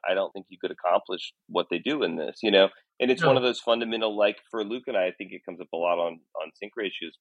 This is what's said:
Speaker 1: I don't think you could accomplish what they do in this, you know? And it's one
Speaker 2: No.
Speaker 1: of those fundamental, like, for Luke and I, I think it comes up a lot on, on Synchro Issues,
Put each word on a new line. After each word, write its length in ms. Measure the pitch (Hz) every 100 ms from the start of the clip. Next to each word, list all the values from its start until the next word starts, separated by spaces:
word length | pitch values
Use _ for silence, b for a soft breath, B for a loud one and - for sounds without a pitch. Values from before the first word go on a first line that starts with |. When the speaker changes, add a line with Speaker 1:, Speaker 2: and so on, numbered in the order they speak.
| 90
Speaker 1:
I 60 |
don't 200 | 95 90
think 140 | 98 -
you 100 | 92
could 120 | 85
accomplish 600 | 82 87 98 - 90 - _ _
what 220 | 87 85
they 80 | 85
do 240 | 120 147
in 140 | 92 82
this, 240 | 78 -
you 80 | 110
know? 200 | 98 95 b _ -
And 100 | 127
it's 140 | 127
one 140 | 156 127
Speaker 2:
No. 20 |
Speaker 1:
of 60 |
those 160 | 127 131
fundamental, 580 | 120 117 113 113 110 104
like, 200 | 104 107 _
for 140 | 113
Luke 180 | 104 123 123
and 80 | 104
I, 100 | 92
I 60 |
think 180 | - 95
it 140 | 95
comes 160 | - 87
up 80 | 82
a 40 | 82
lot 240 | 87 87
on, 180 | 85 82 _ -
on 80 | 80 -
Synchro 240 | 104 117
Issues, 320 | 98 - 82 -